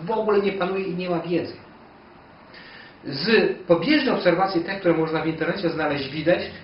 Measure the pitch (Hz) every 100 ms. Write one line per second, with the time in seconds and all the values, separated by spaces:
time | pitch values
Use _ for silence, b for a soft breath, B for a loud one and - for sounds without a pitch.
0 | 170 220 214 202 196 - 180 190 180 175
1 | 180 170 165 170 - - - - - -
2 | - - - - - B B B B B
3 | - 139 185 214 - - - - - 302
4 | 254 208 180 170 190 175 180 196 175 160
5 | 156 160 160 160 160 185 165 151 151 139
6 | 135 156 156 190 - B